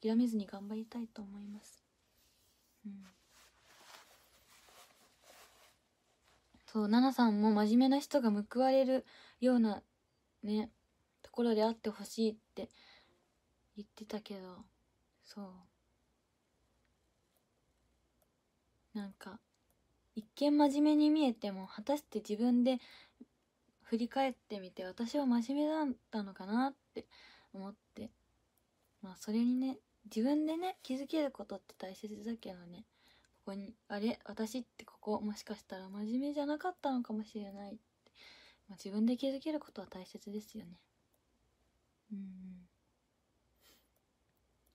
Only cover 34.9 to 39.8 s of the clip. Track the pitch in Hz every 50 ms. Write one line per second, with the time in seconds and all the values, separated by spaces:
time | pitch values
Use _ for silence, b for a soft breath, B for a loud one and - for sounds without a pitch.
34.9 | _ - - 214 214 208 208 208 208 - - - 214 - - - 196 185 190 190
35.9 | 196 208 214 214 233 254 277 285 285 294 285 285 302 302 - 370 359 - - 285
36.9 | 262 247 233 - 214 214 214 - - 214 202 196 196 196 202 202 202 214 _ _
37.9 | _ _ _ _ B B B B B B B B B B B - 196 - - 196
38.9 | 196 214 220 233 254 240 277 269 269 269 - 320 302 294 - - - -